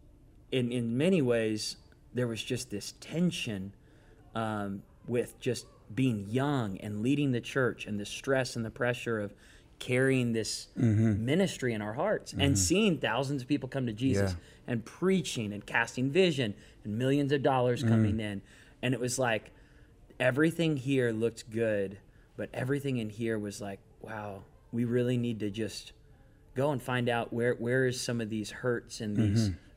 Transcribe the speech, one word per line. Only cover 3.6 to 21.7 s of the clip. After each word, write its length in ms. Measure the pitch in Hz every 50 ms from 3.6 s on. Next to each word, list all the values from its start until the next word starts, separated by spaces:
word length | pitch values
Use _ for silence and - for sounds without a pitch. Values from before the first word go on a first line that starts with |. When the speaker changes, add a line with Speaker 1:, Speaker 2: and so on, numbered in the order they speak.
| 95 98 - - - - - - - - - - - - -
Speaker 1:
um, 480 | 113 113 110 107 104 101 101 98 98 - - - - -
with 320 | - 117 123 113 - - -
just 260 | - 127 117 - - - - - - - 104
being 320 | 113 131 131 113 104 98 101
young 500 | 110 127 135 147 147 131 113 101 95 -
and 240 | - 110 104 104
leading 300 | 110 131 143 143 147 135
the 80 | 123 117
church 460 | 117 - - 139 127 113 95 - -
and 120 | - 107 104
the 60 | 104
stress 500 | - - - - 131 135 131 127 - -
and 80 | 123 113
the 60 | 110
pressure 500 | - - 123 123 123 123 - 120 113 107
of 140 | 101 101 - - - - - - - - - -
carrying 540 | - - 127 127 135 135 135 131 123 120
this 360 | 113 113 104 - - - - - - -
Speaker 2:
Mm-hmm. 460 | 123 113 104 107 110 110 104 101 110
Speaker 1:
ministry 500 | 123 147 185 196 - - - 135 120 113
in 80 | 107
our 100 | 104 107 110
hearts 380 | 135 175 214 196 - - -
and 100 | - 127
Speaker 2:
Mm-hmm. 120 | 139 139 -
Speaker 1:
seeing 440 | 98 92 90 165 196 226 202 160 131
thousands 440 | - 110 110 127 139 131 147 135
of 60 | 123 131
people 200 | 147 139 135 127
come 180 | - 135 127
to 60 | 120
Jesus 400 | 104 104 131 135 127 98 101 95
Speaker 2:
Yeah. 40 | 90 87 - - - - - -
Speaker 1:
and 120 | 123 113 -
preaching 680 | - - - 175 190 190 185 143 - - 127 107 101
and 140 | 104 101 -
casting 440 | - - 120 117 - - 127 127 139
vision 440 | 139 185 190 170 127 135 120 104 98 - - - - - -
and 120 | 107 104
millions 360 | 117 127 131 139 147 143 135
of 100 | 147 139
dollars 400 | 123 147 135 127 123 127 120 -
Speaker 2:
Mm. 60 | 113 113
Speaker 1:
coming 320 | 113 110 110 104 107 113
in. 200 | 107 107 101 98 - - - - - - - -
And 120 | - 127 135
it 60 | 110
was 180 | 123 123 123 135
like, 320 | 127 117 110 104 - - - - - - - - - - - - - - - -
everything 560 | 127 127 123 139 156 170 165 - 165 160 151
here 340 | 135 120 135 139 131 123 117
looked 380 | 113 110 113 117 113 - - 117
good, 480 | 107 113 113 110